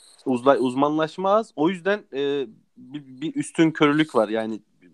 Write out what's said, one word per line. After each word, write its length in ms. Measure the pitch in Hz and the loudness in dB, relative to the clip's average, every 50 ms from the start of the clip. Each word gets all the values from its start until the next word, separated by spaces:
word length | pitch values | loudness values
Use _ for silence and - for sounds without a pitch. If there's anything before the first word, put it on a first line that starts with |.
| _ - _ _ _ | _ -20 _ _ _
Uzla-, 320 | 135 123 120 123 139 135 107 | -4 -4 2 4 2 4 4
uzmanlaşma 720 | 127 127 123 139 143 147 151 160 160 156 - 185 190 190 202 | 0 -2 0 0 0 0 0 -2 -2 -4 -4 -4 -2 0 0
az. 180 | 220 220 - _ | 0 0 -4 _
O 120 | 143 151 185 | 0 0 0
yüzden, 360 | 190 175 165 196 208 208 - _ | 0 -2 -2 -2 -2 -2 -6 _
e, 340 | 127 139 143 139 143 143 127 110 110 _ _ _ _ | -6 -4 -2 -2 -2 -2 -4 -8 -12 _ _ _ _
bir, 440 | 123 127 127 139 147 139 131 131 127 | -20 -20 -16 -16 -16 -16 -16 -12 -10
bir 140 | 151 165 - | -8 -6 -6
üstün 360 | 147 143 - - - 165 156 | -6 -8 -4 0 2 2 2
körülük 440 | 151 - 156 143 143 156 156 151 - | 4 2 2 4 4 2 0 2 2
var. 140 | 117 107 101 | 0 0 2
Yani 320 | 107 113 110 110 110 104 - _ _ _ 90 85 | 0 -4 -4 -4 -8 -10 -12 _ _ _ -20 -20